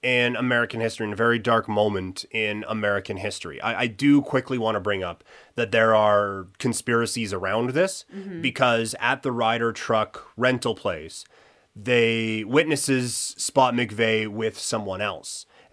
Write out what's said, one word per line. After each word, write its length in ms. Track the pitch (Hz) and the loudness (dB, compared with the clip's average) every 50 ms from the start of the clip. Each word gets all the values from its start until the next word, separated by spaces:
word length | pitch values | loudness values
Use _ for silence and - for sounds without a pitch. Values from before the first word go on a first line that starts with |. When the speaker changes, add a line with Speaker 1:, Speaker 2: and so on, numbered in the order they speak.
Speaker 1:
in 360 | - 127 127 123 123 123 123 110 | -2 0 2 2 2 2 0 0
American 420 | 127 127 123 120 117 117 - 113 | 0 0 2 2 0 0 -2 -4
history 240 | 113 113 - - 113 | -4 -4 -2 -4 -6
and 100 | 104 104 | -6 -2
a 40 | 104 | 0
very 200 | 117 117 117 117 | 2 2 2 2
dark 300 | 104 123 113 113 110 - | 2 2 2 2 2 0
moment 560 | 107 104 107 107 104 95 92 92 92 - - - | 0 2 2 2 2 -2 -6 -6 -8 -12 -14 -8
in 320 | - 113 110 107 104 107 104 - | -4 -4 -2 -2 -2 -4 -6 -6
American 480 | 110 110 107 104 101 98 95 - 107 92 | -6 -2 -2 0 -2 -2 -4 -6 -8 -6
history. 420 | - 104 - - - 85 71 - | -6 -8 -8 -8 -12 -12 -12 -6
I, 220 | - 110 117 92 | -6 -4 -2 -2
I 60 | 123 120 | -2 -4
do 340 | 107 98 135 143 143 143 | -4 0 4 6 6 6
quickly 360 | 139 - - 131 127 - 131 123 | 4 2 -2 -2 -2 0 -4 -2
wanna 220 | 110 110 107 101 | 0 0 0 0
bring 240 | 90 104 101 95 92 | 0 -2 -2 -2 -2
up 220 | 87 85 - _ _ - - - _ _ | -6 -8 -12 _ _ -20 -20 -20 _ _
that 180 | - 117 107 110 | -6 -4 0 2
there 200 | 113 113 113 110 | 4 6 6 6
are 540 | 107 107 107 104 101 104 101 98 95 92 92 _ _ | 6 6 6 6 4 4 2 -2 -8 -10 -14 _ _
conspiracies 760 | - 120 113 - - - 117 117 117 110 - 120 113 101 101 | -4 -2 -2 -2 -2 0 0 0 0 0 -2 -4 -4 -4 -4
around 380 | 92 95 95 101 113 120 123 | -4 -2 0 0 0 0 0
this 340 | 127 151 180 190 - - - _ - | 2 0 0 0 0 -6 -14 _ -14
Speaker 2:
Mm-hmm. 240 | 196 190 196 185 165 | -14 -12 -10 -10 -4
Speaker 1:
because 540 | 160 131 120 - 135 123 117 113 113 110 - - | -4 -4 0 2 2 4 4 2 0 -2 -4 -2
at 220 | - 120 135 135 - | 0 0 0 0 -2
the 80 | 139 123 | -4 -2
Ryder 400 | 117 117 113 117 117 117 113 107 | 0 0 0 2 2 0 -2 -2
truck 580 | - - - 113 110 107 - - - - - _ - | -4 -2 0 2 2 2 0 -6 -14 -18 -18 _ 0
rental 360 | 120 127 131 120 - 123 107 | 2 2 2 2 0 -2 -4
place, 520 | - - 104 87 78 78 - - - - - _ _ _ _ _ _ _ _ _ | -2 -4 -4 -4 -4 -8 -12 -14 -16 -18 -20 _ _ _ _ _ _ _ _ _
they, 680 | 107 101 123 123 120 117 117 113 113 113 110 110 110 107 | -12 -2 2 4 4 4 4 2 2 0 -2 -2 -4 -4
witnesses 680 | 101 123 147 151 156 151 139 - - 135 127 123 120 - | 2 2 2 4 4 0 -2 0 0 0 0 0 -2 -4
spot 580 | - - - - - - - - 139 131 127 120 | -4 -6 -8 -8 -6 -8 0 4 4 4 4 4
McVeigh 540 | 120 120 110 104 104 117 113 110 110 110 107 | 0 -2 -2 0 0 2 2 2 0 0 -2
with 320 | 101 110 110 110 - - | -4 -4 -4 -4 -4 -4
someone 420 | - - - 110 104 98 92 95 | -6 -4 -4 -4 -4 -4 -4 -4
else. 440 | 104 101 92 73 - - - - - _ _ _ _ _ | -4 -4 -6 -6 -10 -12 -14 -14 -16 _ _ _ _ _